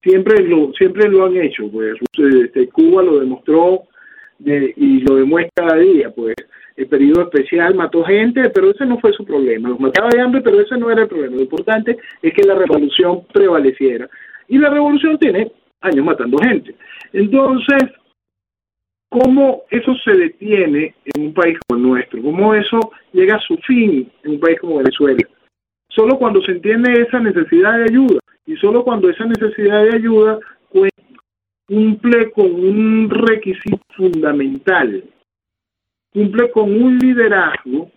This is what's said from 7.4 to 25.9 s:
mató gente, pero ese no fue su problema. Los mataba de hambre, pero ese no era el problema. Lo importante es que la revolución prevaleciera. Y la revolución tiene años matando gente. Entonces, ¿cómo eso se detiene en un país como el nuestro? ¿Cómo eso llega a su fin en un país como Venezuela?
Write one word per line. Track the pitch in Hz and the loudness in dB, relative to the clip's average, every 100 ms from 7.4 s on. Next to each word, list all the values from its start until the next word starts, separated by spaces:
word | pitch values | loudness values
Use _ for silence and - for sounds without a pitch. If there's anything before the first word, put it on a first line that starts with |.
| 135 170 175 | -2 -2 0
mató | 190 165 170 | -2 -2 -2
gente, | 165 202 233 240 254 | 0 0 0 0 0
pero | 196 190 | 2 0
ese | 202 269 | 0 -2
no | 240 | 0
fue | 220 | 0
su | 208 | -2
problema. | 202 147 131 113 120 | -4 -2 -2 -2 -4
Los | 123 | -2
mataba | 135 160 226 | -2 -2 0
de | 240 | 0
hambre, | 247 262 | 0 0
pero | 233 202 | 2 2
ese | 208 254 | 0 -2
no | 233 | -2
era | 226 | 0
el | 214 | -2
problema. | 170 135 127 | -4 -6 -6
Lo | |
importante | 131 160 - 220 226 233 - - | -6 -6 -4 -4 -2 -6 -8 -6
es | 165 | -2
que | 165 | 2
la | 202 | 2
revolución | 185 185 151 147 139 175 180 - | 2 0 0 0 0 0 -2 -2
prevaleciera. | 202 196 165 139 131 135 117 120 - - - _ | 0 2 2 0 0 -2 -2 -10 -18 -20 -20 _
Y | 269 | 2
la | 294 | 2
revolución | 285 294 285 311 302 | 2 0 0 0 0
tiene | 294 185 220 _ _ _ | 0 0 -4 _ _ _
años | 190 143 | -4 -2
matando | 151 - 120 139 | -2 -2 -2 0
gente. | 226 208 - - - - - | 0 0 -6 -20 -20 -20 -10
Entonces, | - 202 269 269 262 - 277 262 _ _ _ _ _ _ _ _ _ _ _ _ | -4 0 2 2 -2 0 0 0 _ _ _ _ _ _ _ _ _ _ _ _
¿cómo | 240 254 262 269 - - | 0 2 4 2 0 -4
eso | 240 - 254 | -4 -2 -4
se | - | 2
detiene | 190 170 - 202 202 170 143 156 _ | 2 2 -4 -2 0 0 -2 -4 _
en | - 143 151 | -12 -8 -6
un | |
país | 156 170 165 - | -2 -2 -2 -6
como | 120 | -2
el | 127 | 0
nuestro? | 127 - - | 0 -4 -8
¿Cómo | 131 170 214 | -6 -2 0
eso | 214 202 226 - - _ | 0 0 -4 -4 -8 _
llega | 185 185 214 | 0 2 0
a | - | -4
su | 320 | -6
fin | - 247 214 147 123 _ | 0 0 2 0 -6 _
en | 151 | -10
un | 147 | -2
país | 165 165 | -2 -2
como | 175 156 | -4 -2
Venezuela? | 135 135 143 127 - _ _ _ _ _ _ | -2 0 0 0 -4 _ _ _ _ _ _